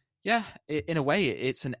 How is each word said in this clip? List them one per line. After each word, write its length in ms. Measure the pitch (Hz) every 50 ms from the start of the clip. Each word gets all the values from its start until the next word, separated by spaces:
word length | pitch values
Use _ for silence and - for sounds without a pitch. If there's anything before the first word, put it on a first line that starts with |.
| _ _ _ _ _
yeah, 200 | 196 226 233 208 - - - _ -
i-, 120 | 151 151 - -
in 80 | 165
a 60 | 160 139
way, 240 | 135 151 202 190 135
it's 360 | 98 - 104 131 127 - -
an 120 | 139 127 -